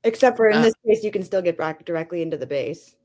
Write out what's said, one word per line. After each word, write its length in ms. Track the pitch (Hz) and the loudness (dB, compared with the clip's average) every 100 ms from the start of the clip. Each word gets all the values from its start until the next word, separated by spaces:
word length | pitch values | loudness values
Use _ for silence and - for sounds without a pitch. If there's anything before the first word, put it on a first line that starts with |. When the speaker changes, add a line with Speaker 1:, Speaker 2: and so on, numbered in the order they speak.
Speaker 1:
Except 340 | 226 226 254 240 | -2 2 2 4
for 100 | 220 | 2
in 100 | 214 | 4
Speaker 2:
Uh, 40 | |
Speaker 1:
this 140 | 226 226 226 | 2 4 2
case, 180 | 220 | 2
you 80 | 214 | 0
can 120 | 196 | -6
still 180 | 185 190 | -4 -2
get 160 | 175 165 | -2 -4
back 280 | 160 156 156 | -6 -8 -8
directly 360 | 165 165 175 | -8 -6 -8
into 160 | 165 156 | -6 -8
the 80 | 131 | -6
base. 500 | 143 127 165 - _ | -6 -6 -10 -18 _